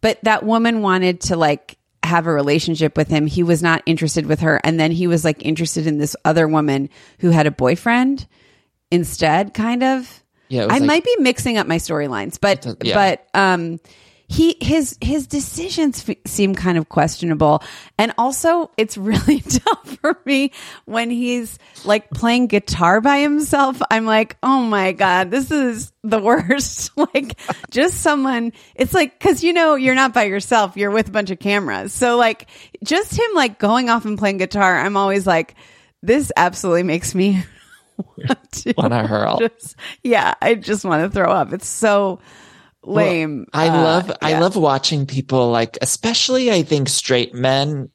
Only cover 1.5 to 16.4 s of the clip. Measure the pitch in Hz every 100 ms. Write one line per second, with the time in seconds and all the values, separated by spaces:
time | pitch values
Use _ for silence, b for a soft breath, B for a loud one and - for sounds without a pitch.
1.5 | 147 - - _ _ 160 170 165 151 143
2.5 | 156 160 156 160 - 156 156 151 160 170
3.5 | 170 170 165 - 165 160 170 151 151 160
4.5 | 156 - 165 156 165 180 170 160 151 -
5.5 | 160 165 - 160 151 151 - - 160 156
6.5 | 156 151 139 139 b b b 175 165 151
7.5 | - 127 175 - 240 254 277 - b b
8.5 | b b b _ 175 165 - 160 160 202
9.5 | - 220 240 262 262 247 - _ _ _
10.5 | 131 107 240 285 311 349 480 262 247 262
11.5 | 220 - 165 - 156 147 117 101 - 202
12.5 | 190 123 107 113 101 196 170 _ - 196
13.5 | 180 165 165 b b b b b - 320
14.5 | - 240 311 277 - - 294 269 285 277
15.5 | - 349 349 311 240 - - - -